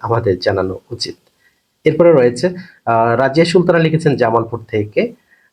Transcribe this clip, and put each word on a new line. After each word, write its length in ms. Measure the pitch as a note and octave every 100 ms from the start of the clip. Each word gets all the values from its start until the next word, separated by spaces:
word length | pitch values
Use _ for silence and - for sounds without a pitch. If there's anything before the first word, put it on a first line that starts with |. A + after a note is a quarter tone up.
আমাদের 380 | G#2+ A2+ G#2+ F#2
জানানো 400 | G#2+ F#2+ F#2 F#2+ -
উচিত। 240 | A#2+ - - _ _ _ _ _ _
এরপরে 280 | - D#3 E3+
রয়েছে, 340 | D#3 B2 A#2+ F3+
আহ, 720 | F3+ - _ - A2+ A#2 A#2
রাজিয়া 240 | C3+ C#3
সুলতানা 340 | E3 F#3+ F3 E3+
লিখেছেন 380 | D#3+ D#3 D3+ B2
জামালপুর 480 | A#2 A#2 A2+ A#2 -
থেকে। 440 | A2 G#2 - A#3 A#3+ _ _ _